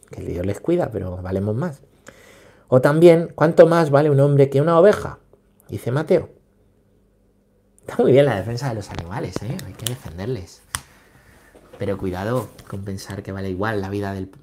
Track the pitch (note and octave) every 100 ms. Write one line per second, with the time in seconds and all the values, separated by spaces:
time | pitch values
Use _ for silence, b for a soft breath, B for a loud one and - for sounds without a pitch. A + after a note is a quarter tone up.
0 | - - F2 F2 F#2+ G2 - F3 B2+ G#2
1 | F#2 F2+ F2+ F#2+ G2+ A2+ F3 C#3 - _
2 | b b b b b b b B2+ C#3+ D#3
3 | F3 E3 E3+ - D#3 E3 E3 E3+ D#3 C#3
4 | D3+ C3+ C#3+ C#3+ C#3 C3+ D3 E3 G3+ G#3
5 | - - _ _ _ _ - G2 - C#3
6 | D#3 E3+ - - _ _ _ _ _ _
7 | _ _ _ _ _ _ _ _ - -
8 | A#3+ C3 C#3+ G2 G2 A#2+ C3+ A2 - F2+
9 | E2+ - - - G#2 F#3 G2 - A2+ B2
10 | - E2 G#2+ A2+ F#2 - _ B B B
11 | B B B B B B _ - G2+ F#2+
12 | F#2+ F2+ G#2 B2+ G#2 - - G2+ G2+ F#2+
13 | - G2 G2 G2 G2 F#2 A2 G#2 G2 G2+
14 | G2 G2 F#2+ -